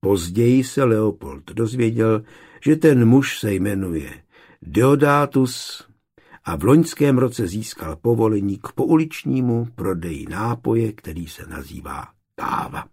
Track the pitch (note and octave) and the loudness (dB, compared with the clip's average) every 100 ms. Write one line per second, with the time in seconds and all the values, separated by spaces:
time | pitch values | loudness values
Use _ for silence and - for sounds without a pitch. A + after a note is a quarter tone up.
0 | F#2+ G2 E2+ F#2 A#2 B2+ B2+ - C3 A2 | 0 -2 -2 0 4 4 2 0 2 2
1 | G#2+ - D#2+ D2+ - G#2+ A2+ B2+ A2+ A2+ | 0 -4 -12 -16 -12 -4 -4 0 -2 2
2 | A2 A2 A2 - - - - D#3 D#3+ C3 | 2 0 -2 -20 -20 -6 0 4 6 6
3 | A2+ C3 C3+ - A2 G2 G2 G2 F#2+ D#2+ | 6 6 4 -4 -4 -2 -2 -4 -4 -6
4 | C#2 - _ _ _ _ - D2+ C3 C#3+ | -8 -16 _ _ _ _ -4 2 4 4
5 | C#3+ C#3+ C#3+ C3+ B2+ - - - - _ | 4 2 2 0 0 -2 -14 -16 -20 _
6 | _ _ _ - - E2 F2+ D3+ E3 - | _ _ _ -18 -10 -2 4 4 4 0
7 | C#3+ B2+ B2 A#2+ F#2+ G2+ A2 - D#2+ D#2 | 2 2 0 -2 -4 -6 -10 -12 -10 -4
8 | A#2 A#2 A2 G#2+ G2 F#2+ - - C3+ D#3+ | 0 2 2 0 -2 -6 -8 -4 2 2
9 | D#3 - C#3+ C3 B2 A#2 A#2 - F#2+ F2+ | 2 -6 -4 -2 0 0 -4 -6 -4 -4
10 | E2+ D2+ - E2+ A2+ A#2 - A2+ A2+ - | -6 -10 -8 -6 -4 -4 0 0 0 -6
11 | - D#2+ E2 - - - C#2+ - - C2+ | -12 -12 -12 -14 -16 -14 -14 -16 -14 -14
12 | - _ _ - - - - C#3 - | -14 _ _ -10 -6 -6 -6 -12 -14